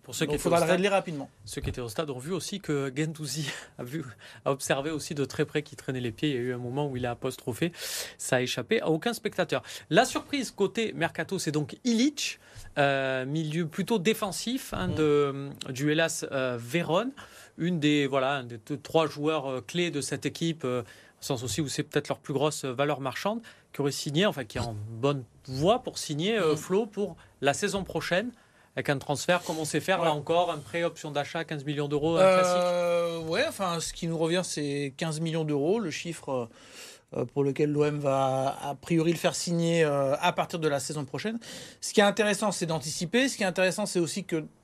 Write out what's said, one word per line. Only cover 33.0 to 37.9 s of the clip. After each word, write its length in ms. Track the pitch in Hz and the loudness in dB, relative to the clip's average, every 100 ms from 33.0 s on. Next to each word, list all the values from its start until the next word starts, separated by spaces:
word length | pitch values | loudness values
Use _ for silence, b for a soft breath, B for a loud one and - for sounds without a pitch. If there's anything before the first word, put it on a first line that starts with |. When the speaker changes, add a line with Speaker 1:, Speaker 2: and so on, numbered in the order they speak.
| 170 165 | 0 -4
Speaker 2:
ouais, 240 | 160 180 311 | -2 0 0
enfin, 320 | - 190 170 | 0 -2 0
ce 140 | - | -4
qui 120 | - | -4
nous 120 | 170 165 | -4 0
revient, 240 | 165 175 | 2 2
c'est 500 | 180 - 147 143 143 135 | 0 -4 -2 -2 -4 -4
quinze 240 | 165 151 | -4 -2
millions 240 | 165 165 | -2 0
d'euros, 340 | 156 147 151 226 | 0 2 2 2
le 120 | 185 | 0
chiffre, 580 | 135 170 160 - 131 117 B B B B B _ | -6 -8 -8 -4 -4 -4 B B B B B _
euh, 80 | - | -4
pour 220 | 123 143 | -2 0
lequel 260 | 139 135 147 | 0 2 2
l'O 140 | 147 | 4
M 140 | 147 | 2